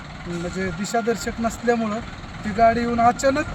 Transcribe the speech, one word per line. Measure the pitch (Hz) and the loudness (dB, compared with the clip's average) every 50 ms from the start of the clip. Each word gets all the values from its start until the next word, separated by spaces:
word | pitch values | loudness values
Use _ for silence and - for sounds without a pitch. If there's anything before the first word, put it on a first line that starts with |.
| - - - - - | -14 -14 -12 -10 -8
म्हणजे | 175 170 170 170 180 180 185 190 190 | -6 -6 -4 -4 -4 -4 -4 -4 -4
दिशादर्शक | 165 170 208 - - 233 208 233 226 - - 240 214 226 | -4 -4 -4 -2 0 0 0 0 -2 -2 -2 -6 -4 -2
नसल्यामुळं | 233 226 - - 233 233 240 226 226 214 208 233 - - - - - - - - - | -2 -2 -4 -2 0 2 2 2 2 -2 -2 -4 -6 -8 -12 -12 -12 -12 -12 -8 -6
ती | 214 | -4
गाडी | 190 214 226 226 226 233 | 2 4 6 6 6 4
येऊन | 240 240 240 233 | 2 0 2 4
अचानक | 233 240 233 - 269 269 269 302 311 - | 4 4 4 4 4 2 2 2 0 -2